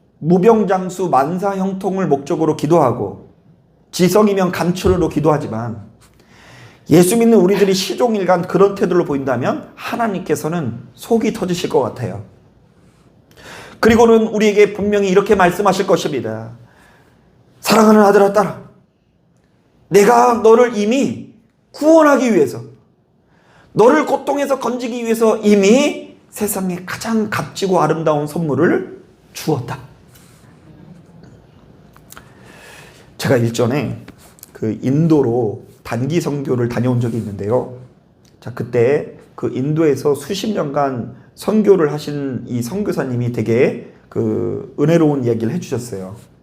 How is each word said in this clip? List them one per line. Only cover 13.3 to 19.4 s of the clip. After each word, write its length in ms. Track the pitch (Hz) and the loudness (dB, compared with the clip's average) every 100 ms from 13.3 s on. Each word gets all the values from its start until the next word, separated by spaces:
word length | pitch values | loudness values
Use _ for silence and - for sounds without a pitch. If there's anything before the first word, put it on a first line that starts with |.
| _ - - - - | _ -20 -20 -20 0
그리고는 480 | 220 233 233 226 220 | 4 6 6 4 2
우리에게 440 | 208 214 202 202 | 0 2 4 2
분명히 360 | 202 202 208 196 | 2 -2 -2 2
이렇게 260 | 185 196 | 2 2
말씀하실 520 | 202 180 180 208 190 196 | 4 2 2 0 0 0
것입니다. 640 | 170 165 139 110 110 113 117 - _ _ _ _ _ _ _ _ _ | -2 -2 -6 -6 -8 -12 -18 -20 _ _ _ _ _ _ _ _ _
"사랑하는 420 | - 220 214 214 | 0 4 6 6
아들아, 300 | 202 202 196 | 6 6 4
딸아, 300 | 202 180 - - _ _ _ _ _ _ _ | 2 -2 -4 -18 _ _ _ _ _ _ _